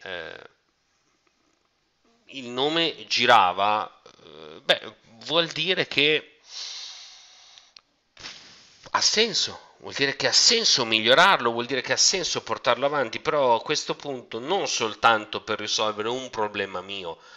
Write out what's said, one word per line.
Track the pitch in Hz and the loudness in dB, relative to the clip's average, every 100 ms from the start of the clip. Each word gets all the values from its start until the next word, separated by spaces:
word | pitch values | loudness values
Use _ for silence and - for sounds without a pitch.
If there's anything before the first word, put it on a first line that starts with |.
eh, | 95 90 82 87 - _ _ _ _ _ _ _ _ _ _ _ _ _ _ _ _ _ _ | -12 -12 -12 -14 -20 _ _ _ _ _ _ _ _ _ _ _ _ _ _ _ _ _ _
il | 135 123 | -12 -8
nome | 123 143 165 165 - 104 | -2 0 0 -2 -4 -4
girava, | - 120 117 92 90 101 107 95 - - - | 0 6 6 6 4 2 0 -2 -12 -20 -20
eh, | - 76 78 80 | -20 -20 -18 -8
beh, | 143 175 - 107 _ 113 | -2 -2 -2 -18 _ -18
vuol | 113 160 165 | -4 -2 0
dire | 151 165 180 151 | -2 -2 -2 -2
che | - 143 151 - _ - - - - - - - - - - - - _ - _ _ _ - - - - - - _ - | 2 2 2 -2 _ -18 -14 -12 -14 -16 -18 -20 -20 -20 -20 -20 -20 _ -20 _ _ _ -20 -18 -18 -20 -20 -20 _ -6
ha | - | 0
senso, | - - 226 170 - 92 - _ | 0 2 0 0 -4 -6 -18 _
vuol | 98 | -10
dire | 98 135 135 | -4 -2 0
che | 131 | 2
ha | |
senso | - - 233 214 - | 4 4 4 4 2
migliorarlo, | 117 110 110 135 185 170 120 | 2 2 4 6 6 4 2
vuol | 117 120 | -2 -2
dire | 131 | -4
che | 127 | -2
ha | 127 | 2
senso | - 190 160 - | 2 2 -2 -4
portarlo | - 107 - 120 139 | -6 -4 0 2 2
avanti, | 147 120 113 | 0 -2 -4
però | 156 151 131 | -2 0 4
a | 117 | 2
questo | - 151 - | 2 -4 -4
punto | 156 147 131 113 110 | -6 -6 -10 -8 -10
non | 127 190 139 | -4 -2 -2
soltanto | - 113 104 123 110 107 107 | -2 -4 2 4 4 0 -8
per | - 107 | -4 -4
risolvere | 104 - 110 104 107 | -2 -2 -2 -2 -4
un | 127 127 | -4 -6
problema | - 107 104 98 92 | -4 -4 -2 -4 -6
mio, | 92 98 87 82 - | -10 -10 -10 -12 -16